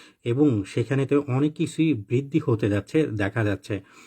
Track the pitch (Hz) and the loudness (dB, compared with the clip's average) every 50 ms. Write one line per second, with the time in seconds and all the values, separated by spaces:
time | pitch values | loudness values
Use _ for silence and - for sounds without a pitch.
0 | - - _ _ - 120 120 139 151 147 117 101 95 - - 120 113 - 135 135 | -20 -20 _ _ -4 -2 2 4 4 4 4 2 -2 -2 -4 -4 -2 0 0 0
1 | 135 - 143 143 143 127 123 135 147 156 156 - 160 156 - - 160 160 135 107 | 0 2 2 0 0 0 0 0 0 0 0 -2 -4 -4 0 0 0 0 0 -2
2 | 101 - 120 135 139 139 165 156 - 139 113 101 123 101 101 101 - - - 156 | -2 -2 -2 -2 -2 0 -2 0 2 2 0 2 2 0 0 0 -2 0 0 0
3 | 151 120 110 104 98 98 - 117 107 104 95 - - - 104 95 - _ - - | 0 0 -2 -2 -2 -2 0 0 0 0 -2 -4 -4 -6 -8 -8 -8 _ -20 -20
4 | - | -20